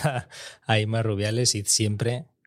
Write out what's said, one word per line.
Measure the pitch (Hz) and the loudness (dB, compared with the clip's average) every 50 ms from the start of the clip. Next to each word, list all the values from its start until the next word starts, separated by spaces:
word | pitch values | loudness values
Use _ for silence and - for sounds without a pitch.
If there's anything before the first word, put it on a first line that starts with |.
| - | 0
a, | 156 131 120 - - - - - - - - _ | -2 -2 -4 -6 -10 -14 -18 -16 -18 -18 -8 _
a | - 110 107 | 2 2 2
Inma | 107 107 110 113 110 | 2 2 0 0 0
Rubiales, | 110 104 98 104 107 110 120 123 123 - | 0 0 0 0 0 0 2 2 2 0
id | 104 98 | 0 0
siempre | - - - 110 104 104 101 113 117 123 123 - - _ _ _ | 0 2 2 2 0 0 0 0 -2 -2 -4 -6 -12 _ _ _